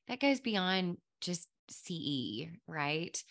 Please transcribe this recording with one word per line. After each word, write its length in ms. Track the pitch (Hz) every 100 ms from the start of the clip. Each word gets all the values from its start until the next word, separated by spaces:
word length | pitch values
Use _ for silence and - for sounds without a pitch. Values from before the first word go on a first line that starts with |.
| -
that 120 | 254
goes 200 | 277 269
beyond 580 | 233 202 185 190 180 175 _ -
just 280 | 180 175 - _ -
C 260 | - -
E, 560 | 170 143 135 117 104 147 - -
right? 540 | 160 143 156 170 - -